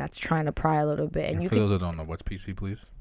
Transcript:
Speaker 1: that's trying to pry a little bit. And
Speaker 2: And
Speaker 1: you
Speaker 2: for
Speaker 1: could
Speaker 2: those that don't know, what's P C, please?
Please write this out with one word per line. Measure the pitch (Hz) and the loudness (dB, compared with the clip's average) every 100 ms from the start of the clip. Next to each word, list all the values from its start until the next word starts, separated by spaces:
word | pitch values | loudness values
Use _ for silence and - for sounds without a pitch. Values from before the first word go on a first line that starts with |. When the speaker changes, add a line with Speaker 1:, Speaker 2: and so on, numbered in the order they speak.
Speaker 1:
that's | 151 - | -4 -6
trying | - 165 151 | 0 2 2
to | |
pry | - 160 156 | 0 2 4
a | 151 | 4
little | 147 151 | 2 0
bit. | 156 156 | -2 0
And | 92 | 0
Speaker 2:
And | |
Speaker 1:
you | 87 | 2
Speaker 2:
for | 107 | 4
Speaker 1:
could | |
Speaker 2:
those | 104 98 | 4 4
that | 87 | 0
don't | 82 | -4
know, | 80 | -6
what's | 82 | -6
P | - 92 | -6 -6
C, | - | -6
please? | 92 98 101 - - | -6 -4 -6 -10 -10